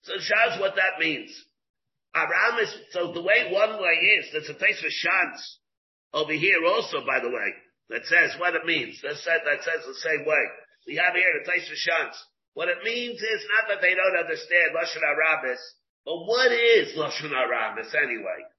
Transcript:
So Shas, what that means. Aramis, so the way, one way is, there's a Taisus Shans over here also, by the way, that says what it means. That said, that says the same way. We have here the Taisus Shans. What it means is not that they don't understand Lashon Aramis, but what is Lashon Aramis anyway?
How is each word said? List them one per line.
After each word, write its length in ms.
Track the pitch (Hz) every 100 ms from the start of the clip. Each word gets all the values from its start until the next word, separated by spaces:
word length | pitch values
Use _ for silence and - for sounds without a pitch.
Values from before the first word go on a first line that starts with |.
So 120 | -
Shas, 460 | 190 160 208 226 196
what 160 | 190 190
that 260 | 185 170
means. 320 | 160 139 - - _ _ _ _ _ _ _
Aramis, 560 | 160 156 175 220 254 208 - -
so 200 | 180 170
the 100 | 170
way, 280 | 175 226 226
one 320 | 190 214 208
way 160 | 180 165 185 214
is, 80 | -
there's 160 | 151 151
a 60 |
Taisus 400 | 147 - - 160
Shans 640 | - 170 175 175 - - - _ _ _ _ _
over 180 | 147 151
here 320 | 156 180 180
also, 400 | 165 220 - 151
by 140 | 131 131
the 100 | 120
way, 220 | 120 101 - _ _ _
that 160 | 113 -
says 320 | 170 - -
what 160 | 175
it 100 | 165
means. 360 | 165 160 113 -
That 140 | 143 147
said, 260 | - 165
that 200 | 147 143
says 180 | - 165
the 140 | - 135
same 260 | 165 156
way. 200 | 147 151 113 - - _ -
We 80 | 160
have 160 | 175
here 160 | 175 185 156
the 80 |
Taisus 320 | 170 175 - 156
Shans. 400 | 175 165 - - - _ _
What 180 | - 175
it 80 | 175
means 380 | 208 240 240 240
is 240 | 214 214 208
not 160 | 214 220
that 160 | 196
they 80 | 180
don't 240 | 185 190 175
understand 560 | 165 156 - 175 165
Lashon 320 | 165 165 156
Aramis, 560 | 156 147 160 151 131 127 - _ _ _
but 120 | - 170
what 260 | 175 240 254
is 460 | 240 233 226 147 160
Lashon 400 | 147 - 151 131
Aramis 560 | 120 120 107 107 113
anyway? 480 | 151 139 113 98 82 -